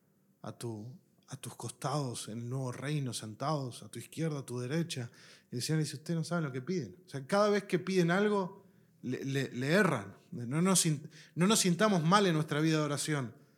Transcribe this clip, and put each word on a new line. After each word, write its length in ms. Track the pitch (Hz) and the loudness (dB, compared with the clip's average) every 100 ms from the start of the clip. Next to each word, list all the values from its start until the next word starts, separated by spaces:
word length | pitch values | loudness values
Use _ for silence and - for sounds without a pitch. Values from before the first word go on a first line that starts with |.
| _ _ _ _ | _ _ _ _
a 120 | 101 | -14
tu, 340 | - 120 107 117 151 _ _ - | -10 -10 -10 -12 -16 _ _ -18
a 80 | 127 | -16
tus 200 | 123 - | -14 -12
costados 720 | 117 - 139 147 135 113 - | -14 -8 -4 -4 -4 -8 -10
en 100 | 113 | -10
el 100 | 120 | -8
nuevo 240 | 135 127 | -6 -6
reino, 400 | 117 131 151 131 | -6 -4 -4 -4
sentados, 720 | 110 110 107 139 156 131 104 | -6 -10 -6 -4 -2 -4 -10
a 60 | 107 | -14
tu 100 | 120 | -14
izquierda, 400 | - - 160 143 | -12 -6 -4 -4
a 80 | - | -6
tu 140 | 123 | -6
derecha". 500 | 123 160 165 139 117 - - - _ | -4 -2 -2 -6 -8 -12 -20 -20 _
Y 60 | 127 | -6
el 60 | |
Señor 200 | 120 156 | -2 0
dice, 140 | 147 131 | -2 -6
"Ustedes 200 | - 165 | -4 -4
no 80 | |
saben 200 | 151 175 | -2 -2
lo 80 | 151 | -2
que 100 | 127 | -4
piden". 340 | 127 185 107 - - | -4 -4 -4 -10 -12
O 40 | |
sea, 160 | 139 135 | -10 0
cada 240 | 202 208 | 4 4
vez 140 | 208 | 2
que 140 | 202 170 | 0 -2
piden 320 | 190 190 165 | 2 2 4
algo, 540 | 185 208 202 180 - - _ _ _ | 4 2 2 -2 -8 -20 _ _ _
le, 220 | 120 127 | -6 -6
le, 260 | 135 135 127 | -2 -2 -2
le 220 | 120 135 | -2 2
erran. 440 | 180 190 131 101 - _ | 4 4 2 -4 -14 _
No 320 | 120 117 151 | -8 -2 2
nos 180 | 185 180 | 4 4
sin-, 300 | 165 147 - - - | 4 0 -4 -18 -8
no 120 | - 185 | 2 4
nos 120 | 220 | 4
sintamos 440 | 185 170 214 185 | 4 4 4 4
mal 240 | 156 202 196 | 6 6 6
en 80 | |
nuestra 260 | 156 151 147 | 4 2 2
vida 180 | 160 156 | 4 4
de 60 | |
oración. 500 | 151 143 - 147 117 - _ | 2 0 0 -2 -2 -8 _